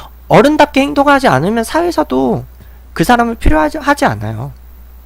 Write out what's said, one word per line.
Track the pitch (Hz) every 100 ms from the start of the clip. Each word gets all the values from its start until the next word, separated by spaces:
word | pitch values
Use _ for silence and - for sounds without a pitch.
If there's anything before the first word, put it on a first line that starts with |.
| - - -
어른답게 | 165 269 302 294 269
행동하지 | 277 294 285 277 254
않으면 | 131 175 233
사회에서도 | 220 311 349 311 302 262 262 208 123 - - - -
그 | -
사람을 | 170 240 233 226
필요하지, | - 311 302 302
하지 | 277 294
않아요. | 226 107 107 110 139 - - - - -